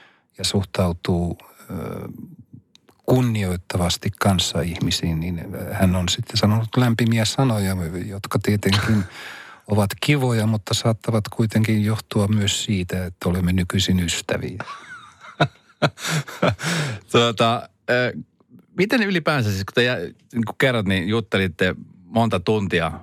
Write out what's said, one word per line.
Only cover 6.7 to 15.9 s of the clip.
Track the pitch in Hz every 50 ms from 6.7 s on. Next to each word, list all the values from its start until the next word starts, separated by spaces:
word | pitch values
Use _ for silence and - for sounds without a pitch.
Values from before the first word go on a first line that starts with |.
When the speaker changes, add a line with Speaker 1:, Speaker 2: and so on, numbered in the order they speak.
| - 131
Speaker 1:
lämpimiä | 123 120 117 107 123 113 113 113 110
sanoja, | 104 - - 135 131 113 107 101 95 95 92 87 82 87 90 92
jotka | 107 98 98 101 - - 107 -
tietenkin | - 104 101 - 98 98 101 101 110 113 104 95 - - - - - -
<laughs> | - - - - - _ -
ovat | 104 104 104 95 - - -
kivoja, | - 147 147 131 127 120 113 107 110
mutta | 113 107 - - 110
saattavat | - - 117 110 - - - 110 110 101 -
kuitenkin | - - 117 107 - 110 110 110 110 107 104
johtua | 107 110 107 - - - 110 101 98
myös | 107 107 101 98 - - -
siitä, | - 107 95 90 87 - 92 92
että | 87 87 - - 92
olemme | 87 92 90 87 90
nykyisin | 92 90 90 - 98 92 - 95 92
ystäviä. | 87 85 - - - - - - - - 92 95 - - - - - - 1077 - - - - - - - - -
Speaker 2:
<laughs> | - - - _ _ _ _ - - 139